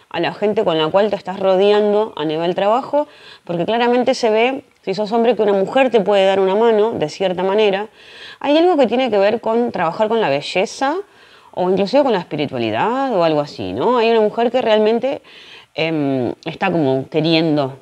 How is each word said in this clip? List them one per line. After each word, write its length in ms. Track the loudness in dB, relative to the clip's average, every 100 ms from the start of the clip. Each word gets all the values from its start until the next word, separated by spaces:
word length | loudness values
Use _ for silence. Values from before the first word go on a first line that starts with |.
| _
a 80 | -6
la 140 | -4
gente 300 | -2 -2 0
con 140 | 0 0
la 100 | 2
cual 200 | 2 0
te 60 | -2
estás 240 | -6 -4
rodeando 720 | 0 4 4 4 2 2 -2 -4
a 80 | -4
nivel 280 | -2 -2
trabajo, 540 | 0 0 0 0 -2 -2 -8 -20 -16
porque 220 | -8 -4 -2
claramente 480 | 0 2 2 0
se 160 | 0 0
ve, 360 | 2 0 -2 -10 _
si 100 | -8
sos 180 | -6 -2
hombre, 240 | 0 2 2
que 60 |
una 120 | 2
mujer 360 | 2 2 2 2
te 120 | 2
puede 240 | 2 2 4
dar 140 | 2
una 160 | 2 2
mano, 360 | 4 4 2
de 160 | 0 -4
cierta 360 | -2 -4 -2
manera. 440 | 0 2 2 0 -4 -14 -20 -20 -20 -8
Hay 180 | 0 4
algo 180 | 4 4
que 100 | 2
tiene 220 | 2 0
que 80 | 2
ver 220 | 2 0
con 320 | 0 0 0
trabajar 380 | -2 -2 -2 0
con 100 | 0
la 100 | 0
belleza, 680 | -2 -2 -4 -4 -2 -4 -4 -8 _ -20 -20 -12
o 160 | -4 0
inclusive 340 | 0 2 2
con 80 | 2
la 80 | 0
espiritualidad, 960 | -4 -6 -4 -4 -2 -2 -2 -2 -2 0
o 80 |
algo 160 | 2 0
así, 320 | -4 -8 -8
¿no? 260 | -4 0 0
Hay 140 | 2
una 100 | 2
mujer 300 | 0 0 -2
que 100 | -2
realmente, 600 | 0 2 2 0 -2 -6 -12 -20 -20 -20 -12 -6
em, 580 | -4 -2 -2 -2 -4 -6 -10
está 260 | -4 -2
como 360 | 0 0 -2 -2
queriendo 680 | -2 0 2 2 0 -2 -4